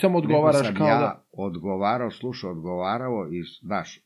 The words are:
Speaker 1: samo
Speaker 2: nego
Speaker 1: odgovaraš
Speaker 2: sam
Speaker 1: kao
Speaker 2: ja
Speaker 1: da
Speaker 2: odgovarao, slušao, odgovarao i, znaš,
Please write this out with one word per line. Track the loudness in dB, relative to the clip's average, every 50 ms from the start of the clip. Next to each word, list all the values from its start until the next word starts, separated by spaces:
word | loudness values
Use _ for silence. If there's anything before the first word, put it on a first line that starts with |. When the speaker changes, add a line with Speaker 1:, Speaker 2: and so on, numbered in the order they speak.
Speaker 1:
samo | 0 2 2
Speaker 2:
nego | 2 2
Speaker 1:
odgovaraš | 2 4 4 6 6 6 4 4
Speaker 2:
sam | 2 2
Speaker 1:
kao | 2 4 4
Speaker 2:
ja | 4 4
Speaker 1:
da | 2 0 -2 -6 _ _
Speaker 2:
odgovarao, | -10 -6 -6 -6 -6 -6 -4 -4 -2 0 2 2 2 0 -2 -4
slušao, | -6 -6 -8 -8 -8 -6 -8 -8
odgovarao | -8 -8 -6 -6 -4 -2 -2 -2 -2 -2 -2 -4 -4 -4 -4 -4
i, | -6 -6 -8 -8 -12 -14
znaš, | -8 -6 -4 -4 -4 -6 -12 -20 _